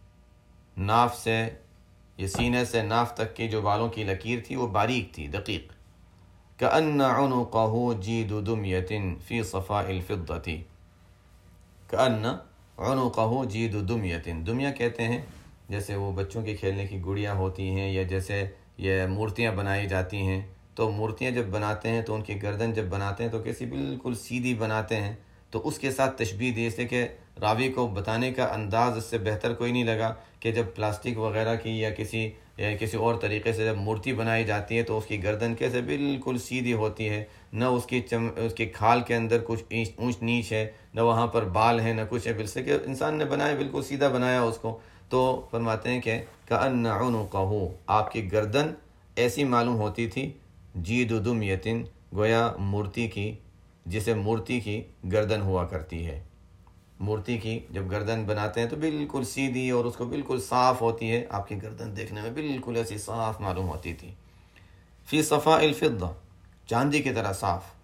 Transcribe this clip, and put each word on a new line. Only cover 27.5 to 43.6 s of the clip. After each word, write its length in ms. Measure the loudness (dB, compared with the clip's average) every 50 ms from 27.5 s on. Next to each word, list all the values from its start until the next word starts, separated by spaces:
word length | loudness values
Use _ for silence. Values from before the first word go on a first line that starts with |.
| 2 4 2 0
کو 160 | 2 0 0 0
بتانے 440 | -2 -4 -2 -2 0 0 0 0 0
کا 120 | 0 0 0 0
انداز 440 | -2 -4 0 2 2 4 4 2 -2
اس 80 | -4
سے 120 | -4 -4 -2
بہتر 360 | 0 0 -2 0 0 -2 -2
کوئی 180 | 0 -2 0
نہیں 120 | 2 2 2
لگا 300 | 2 2 2 0 -2 -2 -4 -12 -20 -14 -6
کہ 120 | -4 -2
جب 140 | 0 0 0 -2 -2
پلاسٹک 420 | -2 -2 -2 -2 -2 -4 -4 -4 -2
وغیرہ 380 | -2 0 0 0 0 0 0
کی 240 | -2 -2 -2 -2 -2
یا 100 | -2 -2
کسی، 400 | -2 -4 -6 -4 -2 -2 -2 -4 -6 -10 -18 -16 -8 -4
یا 180 | -4 -2 -2 -2
کسی 200 | -2 -2 0 2
اور 180 | 2 2 2
طریقے 380 | 2 0 -2 -2 0 0 0 0
سے 120 | 2 2
جب 120 | 0 0 0
مورتی 360 | 0 0 -2 -2 -2 -2 -2
بنائی 300 | 0 0 2 2 2 2
جاتی 340 | 2 0 -2 -2 0 0 0
ہے 60 | 0
تو 140 | 0 0 -2
اس 80 | -2
کی 160 | -2 -4 -2 0
گردن 320 | 0 0 0 0 0 0
کیسے 260 | 0 0 0 0 0
بالکل 560 | 0 0 -2 0 0 0 -2 -2 -2 -2 -2 -4
سیدھی 360 | -4 -4 -2 -2 0 2 2
ہوتی 360 | 2 2 0 0 -2 -2 -2
ہے، 140 | -2 -4 -4 -8 -12 -20 -16 -8 -4
نہ 120 | 0 2 2
اس 180 | 2 2 0
کی 160 | 0 -2 -2
چم-، 280 | 0 0 0 0 0 0 -2
اس 180 | -2 -2 -2 -2
کی 120 | -2 -4 -4
کھال 320 | -2 2 6 6 6 6
کے 140 | 4 2 2
اندر 260 | 2 2 4 2 2 2
کچھ 180 | 2 -4 -4 -4 -4
اینچ، 200 | -2 -2 -2 -2 -4
اونچ 260 | -4 -2 -2 -2 0
نیچ 300 | 0 0 2 0 0 0
ہے، 140 | 0 -2 -2 -2 -6 -12 -18 -8 0
نہ 80 | 2
وہاں 260 | 4 4 6 4 4 2
پر 180 | 2 2 0 2 4
بال 260 | 4 6 6 6 4
ہیں، 140 | 4 2 0
نہ 80 | 0 -2 -2
کچھ 180 | -2 -2 -2 -2
ہے، 60 | -2
بالکل 300 | -2 -4 -4 -4 -4 0
کہ 140 | 2 2 2 0
انسان 300 | -2 -4 -2 0 0 0
نے 100 | 0 0
بنایا، 300 | 0 0 0 2 2 2
بالکل 280 | 0